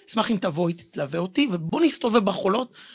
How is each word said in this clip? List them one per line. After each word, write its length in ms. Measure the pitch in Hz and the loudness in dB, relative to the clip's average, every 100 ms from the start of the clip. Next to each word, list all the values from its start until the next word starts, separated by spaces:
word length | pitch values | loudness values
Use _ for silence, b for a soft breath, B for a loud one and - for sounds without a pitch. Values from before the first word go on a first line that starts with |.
| - | -2
אשמח 220 | 226 214 | 0 2
אם 60 | 220 | 0
תבוא 320 | 190 151 175 | -2 0 -2
איתי, 160 | 170 | -2
תלווה 340 | - - 143 165 | -8 -8 -6 -4
אותי, 300 | 185 277 285 | -2 0 0
ובוא 280 | 175 160 294 | -2 -4 0
נסתובב 440 | 339 - 240 226 | 2 2 2 2
בחולות 500 | 196 185 190 220 247 B B | 2 0 0 0 -2 B B